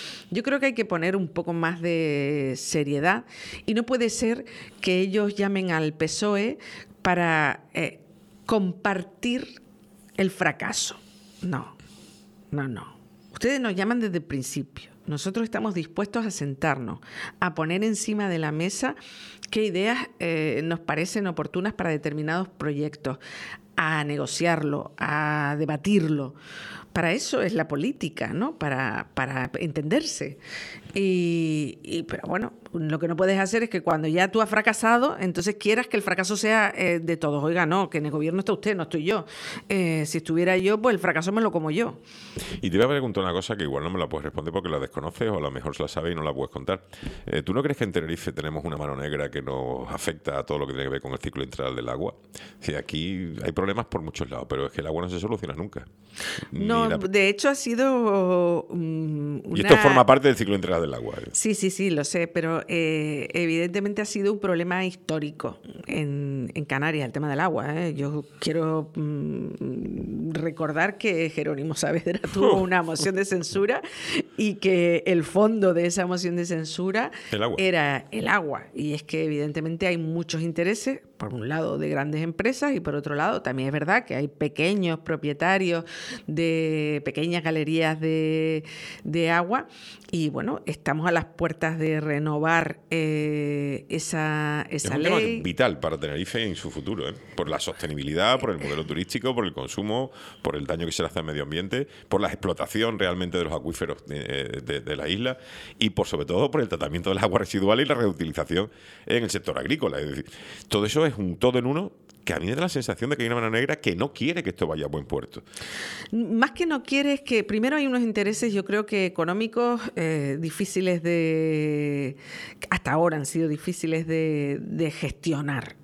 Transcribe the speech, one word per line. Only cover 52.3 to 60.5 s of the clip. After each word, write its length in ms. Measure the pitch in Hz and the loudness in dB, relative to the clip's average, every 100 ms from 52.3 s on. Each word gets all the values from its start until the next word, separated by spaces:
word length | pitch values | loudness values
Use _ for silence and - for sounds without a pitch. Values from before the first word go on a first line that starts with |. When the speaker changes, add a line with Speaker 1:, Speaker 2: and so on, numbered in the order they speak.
| - - - | -20 -20 -10
Speaker 2:
Si 160 | - 71 | -6 -6
aquí 580 | - 78 87 92 87 78 | -6 -4 -4 -4 -6 -6
hay 80 | - | -4
problemas 360 | 78 98 107 117 | -2 -2 -2 -4
por 160 | 90 | -6
muchos 260 | 80 - 64 | -6 -6 -6
lados, 160 | 62 62 | -6 -4
pero 200 | 65 69 | -2 -2
es 40 | |
que 100 | - | -4
el 60 | 76 | -4
agua 140 | 80 | -4
no 80 | 90 | -4
se 100 | 90 | -4
soluciona 360 | 107 110 78 76 | -2 -4 -4 -8
nunca. 300 | 101 - - - - - - - - | -8 -10 -14 -18 -18 -10 -8 -8 -8
Ni 140 | - 202 | -4 0
Speaker 1:
No, 220 | 233 226 | 2 2
Speaker 2:
la 100 | 170 | 0
Speaker 1:
de 300 | 185 202 196 | 2 4 4
hecho 200 | 202 277 | 4 2
ha 60 | 277 | 2
sido, 1120 | 240 233 269 254 220 196 180 180 175 170 - | 0 2 4 4 4 4 4 4 4 2 -2
mm, 680 | 175 160 160 156 151 147 143 - 170 | -4 -2 -2 -2 -2 -2 -4 -2 2
Speaker 2:
Y 60 | |
esto 120 | 202 | 8
Speaker 1:
una 80 | 214 | 10
Speaker 2:
forma 240 | 214 - - | 10 10 10
parte 220 | 131 139 | 10 8
del 100 | 107 | 6
ciclo 160 | 98 | 4